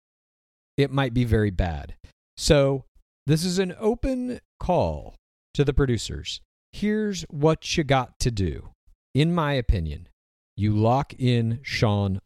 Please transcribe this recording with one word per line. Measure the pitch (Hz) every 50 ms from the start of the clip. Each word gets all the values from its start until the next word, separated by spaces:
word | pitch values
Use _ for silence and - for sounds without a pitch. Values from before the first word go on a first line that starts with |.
| _ _ _ _ _ _ _ _ _ _ _ _ _ _ _
it | - 139 135
might | 131 139 139 131 117
be | 123 123
very | 117 110 113 107 104
bad. | 95 85 95 87 80 71 71 - - - - - _ _ _ _ _ -
So | - - 165 143 139 139 139 135 - _ _ _ _ _ _ _ _ -
this | 151 160 165
is | 185 175 185
an | 190 185 - -
open | 226 214 240 233 - 269 262 254 247 247 247 220 - _ _ _
call | - - 180 160 107 82 78 73 50 - - - _ _ _ _ _ _ _
to | - 143
the | 135 131
producers. | - 143 127 120 107 - - 76 73 76 - - - - _ _ _ _ _
Here's | - - - 208 214 214 214 208 202 175 165
what | - - 147 143 156 160 - - - - -
you | 151
got | 131 135 131 123 - - _
to | - 131
do. | 120 101 95 82 69 52 - - - _ _ _ - _ _ _ _
In | 127 151 165 175
my | 175 156 143 143
opinion, | 131 117 - - 98 80 78 71 - 87 - _ _ _ _ _ _ _ _ _
you | - 98 107 107
lock | 104 107 113 120 135 143 - - -
in | 127 123 123 120 117 113 113 - -
Sean | - - - - 110 104 101 101 98 95 98 -